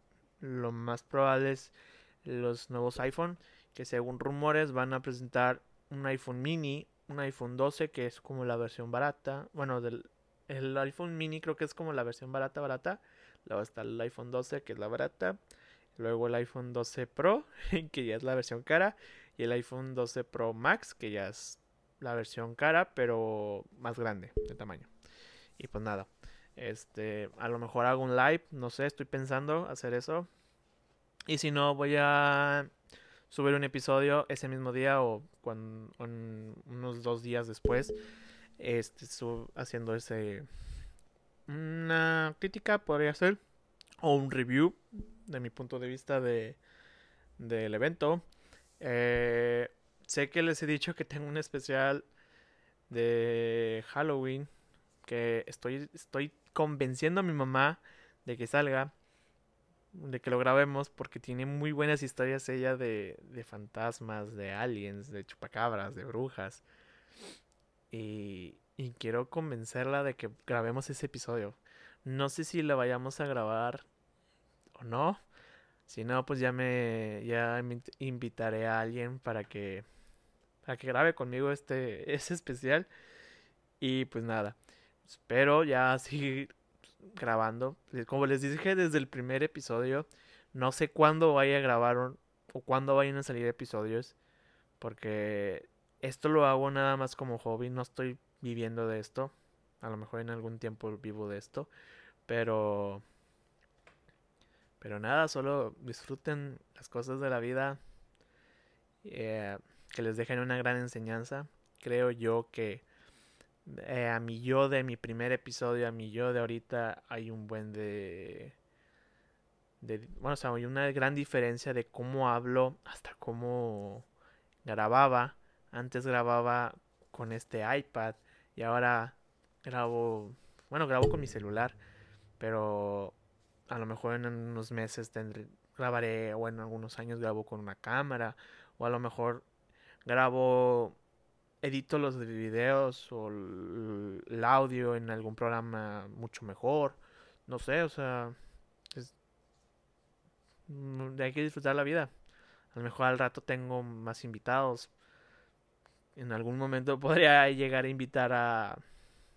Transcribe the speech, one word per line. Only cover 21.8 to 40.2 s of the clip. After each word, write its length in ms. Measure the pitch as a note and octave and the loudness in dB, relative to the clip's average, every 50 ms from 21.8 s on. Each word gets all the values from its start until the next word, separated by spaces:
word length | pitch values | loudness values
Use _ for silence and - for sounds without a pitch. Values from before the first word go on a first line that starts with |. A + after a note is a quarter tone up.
| _ _ _ - | _ _ _ -12
la 140 | C#3 B2 A#2+ | -8 -6 -4
versión 400 | A#2 A2 - - - A#2 A#2 A#2 | -4 -4 -6 -8 -8 -8 -8 -2
cara, 400 | - D3 D3+ D#3+ E3+ F#3 - - | 2 4 6 6 6 4 2 0
pero 680 | - B2+ A#2+ A#2 A2+ A2+ A2 A2 G#2+ G#2 G#2 G2+ G2 - - - B2 | 0 2 2 2 2 0 0 -2 -2 -4 -4 -6 -8 -10 -14 -16 -8
más 200 | B2 A#2 A#2 B2 | -8 -6 -4 -2
grande 340 | A#2 A2+ G#2 G2 F2+ - - | -2 -2 -4 -4 -8 -4 -4
de 180 | - - - - | -2 -2 -4 -8
tamaño. 340 | - - G#2 F2 - - - - - - - - - - - - - - - _ - | -10 -12 -12 -12 -14 -16 -20 -20 -20 -20 -20 -20 -20 -20 -20 -20 -20 -20 -20 _ -18
Y 100 | - - | -16 -10
pues 140 | - A2 A2 | -8 -6 -4
nada, 240 | A2 G#2 G2 G2 _ _ _ - - - - - _ - | -4 -4 -6 -6 _ _ _ -20 -20 -20 -20 -20 _ -16
este, 760 | - B2+ A2 G#2+ A2 - _ - G#2+ G#2+ G#2+ G#2 G#2+ G#2 - - - | -12 -10 -10 -10 -10 -12 _ -10 -8 -6 -4 -4 -6 -6 -8 -8 -6
a 100 | - A#2 | -4 -4
lo 100 | A#2+ A#2 | -2 -4
mejor 280 | A#2+ A2+ - B2 A#2+ | -4 -4 0 2 4
hago 160 | B2 C3 C3 C3 | 4 4 4 2
un 140 | B2+ B2 | 2 4
live, 280 | B2+ B2+ C#3+ D#3+ E3+ - - | 6 6 6 6 4 0 -8
no 200 | D#3+ C3+ B2 A#2+ | -10 -8 -8 -6
sé, 160 | - - C3+ | -4 -2 -4
estoy 200 | C#3+ C#3+ - C#3 | -4 -2 -6 -8
pensando 600 | - - C3+ C3+ C3 C#3 C3 C#3+ D3 D3+ E3 F3+ | -6 -4 -4 -2 -2 -2 -2 0 0 -2 -2 -2
hacer 280 | - C#3 - - B2 A#2+ | -4 -8 -6 -4 -2 -2
eso. 340 | B2 B2+ - D#3 E3+ F3 - _ _ _ _ _ _ _ _ _ _ _ _ _ _ _ _ _ - - | -2 -2 -2 -2 -2 -4 -6 _ _ _ _ _ _ _ _ _ _ _ _ _ _ _ _ _ -12 -4
Y 120 | - D#3 D3 | -2 -2 0
si 120 | - D3+ | 0 0
no, 240 | D3 C#3+ C#3+ C#3+ C#3+ | 2 4 4 4 4
voy 220 | C#3 C#3+ C#3+ D3 D3 | 2 2 4 4 6
a 720 | C#3+ C#3+ D3 C#3+ C#3+ C#3+ C#3+ C#3 C#3+ C#3+ C#3+ C#3+ C#3 - _ _ _ - - - - - - - _ _ | 6 6 6 6 6 6 6 4 4 4 2 2 0 -4 _ _ _ -20 -20 -20 -20 -20 -20 -20 _ _
subir 260 | - - C#3 C#3 C#3+ | -2 2 4 4 4
un 100 | C#3+ C#3+ | 4 2
episodio 640 | C3 B2+ C#3 B2 - C3+ C3+ C#3 C#3+ C#3+ D3 C#3+ - | 0 -2 -2 2 4 4 6 6 6 4 4 2 0
ese 180 | C#3 - - C3 | -4 -4 -4 -6
mismo 240 | C3 C3 C3 B2+ B2 | -6 -4 -4 -2 0
día 300 | C3 C3 C3+ C#3 C3+ C3 | 2 4 4 6 6 4
o 200 | A#2 A2 G#2+ D3 - _ _ | 4 2 -2 -6 -14 _ _
cuan-, 500 | - A#2+ A2+ A2 A2 A2 A2 A2 A2 - - - | -8 -8 -6 -6 -10 -12 -12 -14 -16 -16 -14 -12
en 560 | B2 A#2 A#2 A2+ A2+ A2+ A2 A2 A2 A2 - - - | -10 -10 -8 -8 -10 -10 -10 -10 -12 -14 -14 -16 -16
unos 360 | - A#2+ B2 B2 B2 A#2+ A#2 A#2 | -14 -10 -8 -8 -6 -6 -4 -2
dos 200 | A#2+ A#2+ A#2 A#2 | -2 -2 -2 -2
días 260 | A#2+ A#2+ A#2+ A#2+ A2+ | -2 -2 -2 -2 -4
después, 440 | A2 - - A#2 A#2+ B2 C3+ - G#3+ - - - - - - - - - - - - - | -6 0 2 4 4 4 2 0 -4 -8 -8 -14 -18 -20 -20 -20 -20 -20 -20 -20 -16 -8
este, 480 | - B2+ A#2+ A#2 A2 - - - - | -2 0 2 2 0 -2 -8 -16 -14
su-, 440 | - - - B2+ A#2 A#2 A2+ A2+ A#2 - | -12 -10 -6 -6 -6 -4 -6 -8 -10 -8
haciendo 400 | - B2+ - - A#2+ A#2 A2+ A2 | -10 -8 -6 -6 -6 -2 -2 -2
ese, 500 | A#2 - - A#2 A2 | -2 -2 -4 -4 -4